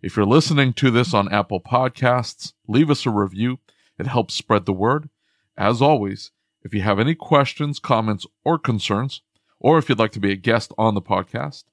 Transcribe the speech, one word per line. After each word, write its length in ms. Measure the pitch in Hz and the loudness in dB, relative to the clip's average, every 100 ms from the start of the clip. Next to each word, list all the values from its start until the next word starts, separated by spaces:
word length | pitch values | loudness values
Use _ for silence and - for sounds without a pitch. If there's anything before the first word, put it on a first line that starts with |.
If 160 | 95 - | -6 0
you're 80 | 101 | 4
listening 480 | 139 156 147 135 | 4 4 2 0
to 180 | 123 135 | 2 2
this 220 | 117 120 | 2 2
on 180 | 110 101 | 0 0
Apple 300 | 104 98 95 | -2 -2 -6
Podcasts, 880 | - 123 131 - 127 123 117 - - _ - | -2 0 0 0 0 0 -2 -12 -18 _ -2
leave 220 | 110 156 | 2 2
us 160 | 147 - | 2 0
a 60 | |
review. 480 | 107 98 95 117 127 _ _ _ _ | 0 -2 -2 -4 -4 _ _ _ _
It 100 | 110 | -4
helps 260 | 127 101 | -2 -2
spread 320 | - - 104 - | -6 0 0 0
the 80 | |
word. 360 | 92 107 143 151 _ _ _ _ - | -2 0 -2 -4 _ _ _ _ -4
As 260 | 98 117 | -2 2
always, 500 | 139 147 101 101 - _ _ _ | 2 2 0 -8 -14 _ _ _
if 100 | 92 | -8
you 80 | 107 | -4
have 180 | 98 98 | -2 0
any 160 | 120 160 | 0 -2
questions, 640 | - 151 135 - 147 143 | 0 2 2 -2 -6 -6
comments, 460 | - 117 110 101 - _ | -2 -2 0 -4 -8 _
or 160 | - 165 | -4 -2
concerns, 600 | - 110 - 101 131 - _ _ _ _ | 0 -2 -2 -2 -4 -8 _ _ _ _
or 180 | - 160 | 2 2
if 100 | - | 2
you'd 120 | 117 | 0
like 120 | 110 | 0
to 60 | 110 | 0
be 140 | 98 | -2
a 20 | 98 | -2
guest 380 | 92 113 - - | 0 0 -2 -2
on 180 | 110 101 | 0 0
the 60 | |
podcast 600 | - 95 101 113 143 - _ | -2 -4 -4 -8 -10 -12 _